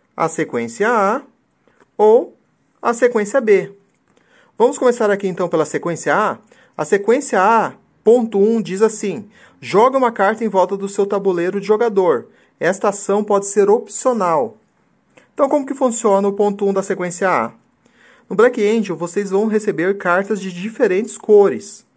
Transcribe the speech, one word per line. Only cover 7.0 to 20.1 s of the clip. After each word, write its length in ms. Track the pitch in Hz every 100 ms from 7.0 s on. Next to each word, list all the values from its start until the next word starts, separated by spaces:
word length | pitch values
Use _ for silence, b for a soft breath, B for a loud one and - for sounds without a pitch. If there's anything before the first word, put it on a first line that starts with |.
| 202 262 277 214
A, 360 | 190 226 151 - _ _
ponto 360 | - 240 226 196
um, 200 | 208 226
diz 220 | 165 190
assim: 480 | 220 220 208 147 95 b b b
"Joga 380 | 123 185 254 269
uma 120 | 240
carta 320 | 226 196 226
em 60 | 226
volta 260 | 196 185 196
do 140 | 196
seu 160 | 196 196
tabuleiro 560 | 202 190 175 175 202
de 60 | 180
jogador. 600 | 214 233 196 180 123 - b b _
Esta 300 | 165 196 208
ação 340 | 202 - 202
pode 220 | 208 202 202
ser 240 | 214 202
opcional." 880 | 180 - - 262 233 180 156 110 - _ _ _ _ _ b b
Então, 160 | - 277
como 180 | 294 277
que 100 | 269
funciona 520 | 254 226 214 196 202
o 60 |
ponto 320 | 196 208 202 202
um 80 |
da 80 | 196
sequência 480 | 196 175 180 175 190
A? 240 | 147 113 - _ _ b b b b -
No 80 | 190
Black 320 | 247 247 208
Angel, 280 | 226 196 156
vocês 340 | 170 208 196
vão 160 | 196 220
receber 500 | 214 208 156 180 202
cartas 420 | 190